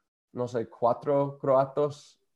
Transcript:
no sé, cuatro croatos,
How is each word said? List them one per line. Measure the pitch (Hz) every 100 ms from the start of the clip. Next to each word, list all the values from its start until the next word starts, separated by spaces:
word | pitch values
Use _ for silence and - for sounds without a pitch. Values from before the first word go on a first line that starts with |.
| _ _ _
no | - 123
sé, | 120 113
cuatro | - 120 123 147 143 143 143
croatos, | 139 131 139 147 147 143 - _ _